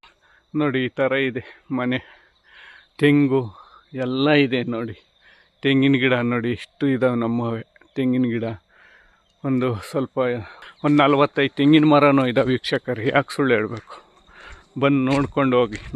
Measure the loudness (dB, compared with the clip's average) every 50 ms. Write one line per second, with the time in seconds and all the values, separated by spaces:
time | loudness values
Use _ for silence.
0 | -20 -20 _ _ _ _ _ _ _ _ -4 -2 -2 -2 0 -2 -2 -4 -2 -2
1 | -2 0 0 0 -2 -2 -4 -6 -10 -12 -18 -20 _ -8 -6 -4 -2 -2 -2 -4
2 | -6 -10 -20 _ _ _ _ _ _ _ -20 -20 -20 -20 -20 -20 _ _ _ 0
3 | 2 4 4 4 4 2 2 0 -2 -4 -10 -18 -20 -20 -20 -20 _ _ -10 -8
4 | -6 -4 -2 -2 0 2 4 2 2 2 0 -2 -4 -4 -6 -6 -8 -10 -12 -16
5 | _ _ _ _ _ _ _ _ _ _ _ _ -2 0 2 2 2 2 2 2
6 | 2 2 0 0 0 -2 -2 -2 -4 -4 -6 -6 -10 -16 _ _ -2 -2 0 0
7 | 0 0 0 -2 -2 -2 -2 -2 -2 -4 -6 -8 -10 -14 _ _ _ _ _ -4
8 | -2 0 0 0 0 -2 -2 -4 -6 -6 -8 -10 _ _ _ _ _ _ _ _
9 | _ _ _ _ _ _ _ _ -6 -4 -2 -2 -2 -2 -4 -6 -8 -8 -6 -6
10 | -6 -4 _ -4 -2 -2 -4 -6 -8 -14 -18 -20 -20 -20 -14 _ -2 2 4 4
11 | 4 4 4 4 2 2 0 -2 -2 -2 -2 0 2 4 6 6 6 6 6 6
12 | 6 4 4 4 2 2 0 0 0 0 -2 -4 -4 -4 -6 -4 -4 -6 -8 -4
13 | -4 0 0 0 -2 -2 -4 -4 0 0 0 0 0 -4 -8 -12 -14 -16 -20 -20
14 | -20 _ _ _ _ _ -20 -20 -20 -20 -20 -20 _ _ _ -2 0 2 2 2
15 | 0 0 0 0 -2 -2 -2 0 0 2 2 2 2 0 -2 -10 -14 -8 -6